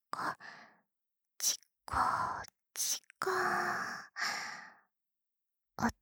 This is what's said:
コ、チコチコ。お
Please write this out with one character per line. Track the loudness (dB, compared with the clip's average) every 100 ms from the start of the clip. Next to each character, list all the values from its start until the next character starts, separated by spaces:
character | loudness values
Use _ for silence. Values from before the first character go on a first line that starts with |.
| _
コ、 | -4 -2 -4 -8 -16 -20 -20 _ _ _ _ _ -2
チ | 0 0 _ _
コ | -2 2 4 4 0 -2 -8 -14 _
チ | -2 0 0 -4 -6
コ。 | 0 2 4 2 2 0 -2 -6 -8 -4 -2 -2 -6 -10 -14 -20 _ _ _ _ _ _ _ _ _ 0
お | 0 0